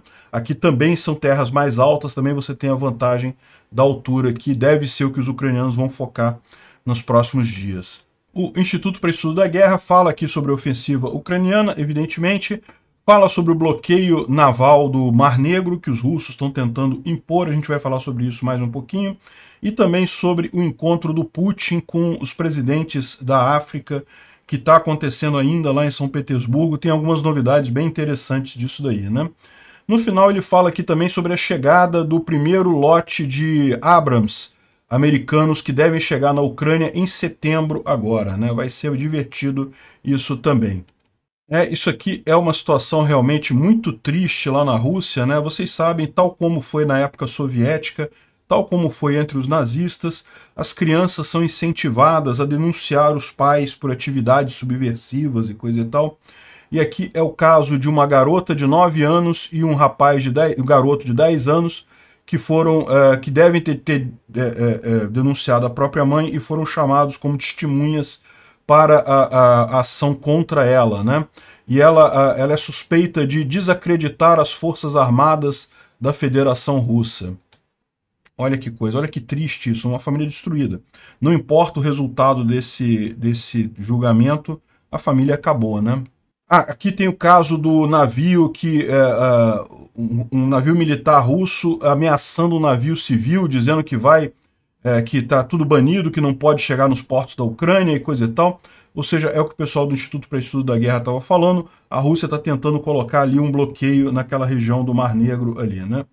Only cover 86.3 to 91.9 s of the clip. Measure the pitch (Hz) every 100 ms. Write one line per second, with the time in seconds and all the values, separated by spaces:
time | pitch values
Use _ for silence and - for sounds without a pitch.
86.3 | _ - 175 - - 202 190 190 180 170
87.3 | 175 151 160 156 156 151 156 135 117 165
88.3 | 180 156 - 170 151 151 135 131 117 127
89.3 | 120 113 107 - - - - 117 117 117
90.3 | 131 131 135 135 170 160 143 - 147 123
91.3 | 156 185 - 170 160 143